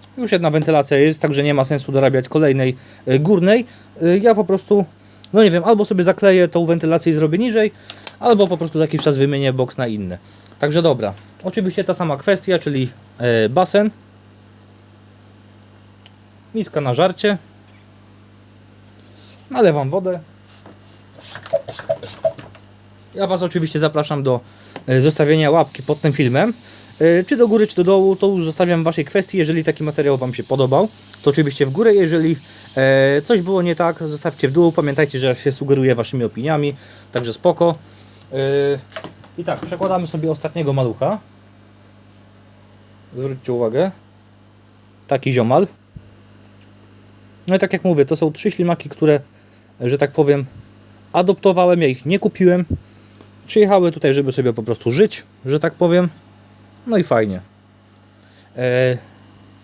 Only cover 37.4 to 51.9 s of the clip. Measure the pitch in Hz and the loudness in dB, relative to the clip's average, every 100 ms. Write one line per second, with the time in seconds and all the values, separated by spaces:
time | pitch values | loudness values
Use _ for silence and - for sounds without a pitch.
37.4 | 180 156 170 160 - - - - - 135 | -2 2 -2 -2 -12 -20 -20 -20 -12 -6
38.4 | 135 143 143 139 - - - - - - | -2 -2 -2 -4 -8 -18 -18 -20 -20 -10
39.4 | 165 127 165 175 190 180 165 160 156 151 | -8 -8 -8 -6 -2 -2 -4 -6 -4 -4
40.4 | 156 170 143 135 123 107 151 208 - _ | -6 -6 -4 -2 -4 -2 -4 -4 -10 _
41.4 | _ _ _ _ _ - - - _ _ | _ _ _ _ _ -20 -20 -20 _ _
42.4 | _ _ _ - _ - - 127 135 131 | _ _ _ -20 _ -20 -18 -10 -10 -10
43.4 | - 120 113 131 190 - _ _ _ _ | -6 -4 -2 -2 -4 -6 _ _ _ _
44.4 | _ _ _ _ _ _ - 135 135 123 | _ _ _ _ _ _ -6 -4 0 0
45.4 | 113 151 196 _ _ - - - - - | 2 2 0 _ _ -20 -20 -20 -20 -20
46.4 | - - - - - - - - - - | -20 -20 -20 -20 -20 -20 -20 -20 -20 -16
47.4 | 180 185 190 190 185 147 139 160 156 - | -4 -2 0 -2 0 2 2 0 -2 -2
48.4 | 208 - 175 170 147 - 151 147 - _ | -6 -2 -2 -2 -6 -2 2 2 -2 _
49.4 | _ _ _ - 123 139 - - 143 143 | _ _ _ -8 -4 -2 -2 0 2 2
50.4 | 135 - - - - - - 175 180 185 | -2 -14 -20 -20 -20 -20 -4 0 0 2
51.4 | 196 180 180 175 143 | 2 2 2 4 0